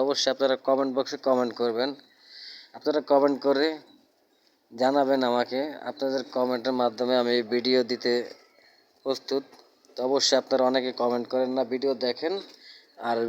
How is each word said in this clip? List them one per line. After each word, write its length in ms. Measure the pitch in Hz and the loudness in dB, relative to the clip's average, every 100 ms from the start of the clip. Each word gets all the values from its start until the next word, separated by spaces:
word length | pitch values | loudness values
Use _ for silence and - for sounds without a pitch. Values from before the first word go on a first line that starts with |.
অবশ্যই 280 | 135 135 135 | 2 2 0
আপনারা 200 | 131 135 131 - | 2 0 2 2
কমেন্ট 260 | 135 139 131 | 2 2 -2
বক্সে 220 | 131 143 135 | -4 -4 0
কমেন্ট 260 | 127 120 104 | 2 2 0
করবেন, 300 | 120 113 135 135 _ _ - - - - - - | -2 0 -2 -6 _ _ -20 -20 -18 -20 -20 -6
আপনারা 240 | 147 147 - | -2 -2 4
কমেন্ট 260 | 139 143 131 139 | 4 4 2 2
করে 200 | 135 156 156 - _ _ _ _ _ _ _ _ | 2 0 -2 -12 _ _ _ _ _ _ _ _
জানাবেন 480 | 117 127 143 131 135 127 | 0 2 4 2 2 2
আমাকে। 300 | 120 123 123 151 - 123 | 2 0 -2 -6 -8 -12
আপনাদের 320 | - 135 135 123 127 | -6 -4 -4 -4 -2
কমেন্টের 380 | 127 123 123 127 | -2 -2 -2 0
মাধ্যমে 320 | 123 110 123 127 | 0 0 0 2
আমি 120 | 120 123 110 | 2 0 0
ভিডিও 260 | 123 123 127 117 | -2 2 2 2
দিতে 220 | 120 123 120 113 - - _ _ _ _ _ | -2 0 0 -2 -12 -20 _ _ _ _ _
প্রস্তুত। 400 | 135 131 - 135 - - _ _ _ | -6 -6 -4 -4 -4 -16 _ _ _
তো 40 | - 127 | -6 0
অবশ্যই 300 | 139 - 135 | 2 2 2
আপনারা 200 | - 131 127 | 2 2 2
অনেকে 200 | 131 127 123 | 2 -2 -2
কমেন্ট 240 | 123 120 117 | 0 0 -2
করেন 180 | 127 127 131 | -2 0 -2
না, 60 | 123 | -2
ভিডিও 200 | 127 135 120 123 | -2 -2 -2 -2
দেখেন, 280 | 120 160 196 - - - - _ - 117 | -2 -4 -6 -8 -20 -20 -20 _ -8 -4
আর 80 | 117 | -2